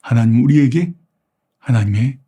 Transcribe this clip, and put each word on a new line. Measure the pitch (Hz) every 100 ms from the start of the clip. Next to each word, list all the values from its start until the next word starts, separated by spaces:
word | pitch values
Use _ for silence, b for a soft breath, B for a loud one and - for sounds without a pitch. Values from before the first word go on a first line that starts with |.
하나님 | - 117 113 117
우리에게, | 139 151 139 156 175 - _ _ _ _ _ _
하나님의, | - 117 104 101 123 131